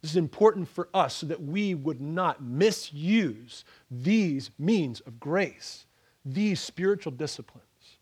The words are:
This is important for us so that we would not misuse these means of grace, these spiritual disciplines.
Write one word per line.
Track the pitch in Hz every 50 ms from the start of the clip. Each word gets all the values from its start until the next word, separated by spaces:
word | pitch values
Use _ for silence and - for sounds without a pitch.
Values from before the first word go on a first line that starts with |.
This | - 156
is | 151 180
important | 165 139 - - 208 220 214 202 175 -
for | - - 175 -
us | - 196 165 131 - -
so | - 147
that | 160 151
we | 156 139 156 196 208 202 185
would | 156 135 156 151 123
not | 139 147 165 175 185 170 139 -
misuse | 139 123 123 139 185 220 202 - - - 151 143 156 175 214 226 202 147 107 107 117 120 - - - _ - _ _ _
these | 127 123 127 165 214 226 202 175 143 135 - - - _
means | 143 175 233 208 160 131 117 -
of | - - 113 117
grace, | - 143 160 196 196 143 - - - - - - - _ _ _ _ _ _ _ _
these | 135 131 170 208 214 190 -
spiritual | - - - - 180 190 202 202 - 160
disciplines. | 131 123 151 143 - - 123 - _ - _ _ _ _ _ - _ _